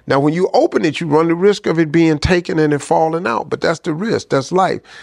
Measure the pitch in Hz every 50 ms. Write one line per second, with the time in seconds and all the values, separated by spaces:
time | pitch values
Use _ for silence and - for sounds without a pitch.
0 | _ - 135 139 143 151 156 175 185 - - 214 311 339 - 247 196 156 143 -
1 | 175 156 143 156 165 170 165 170 185 208 202 202 - - 170 165 165 151 143 165
2 | 165 160 156 147 - 170 185 175 170 - 185 156 156 151 147 139 - - 170 165
3 | 160 160 165 170 185 226 226 208 - 135 - - - 170 165 - - 175 151 160
4 | 208 226 - - - - 135 135 131 - 170 185 190 160 117 - - - - -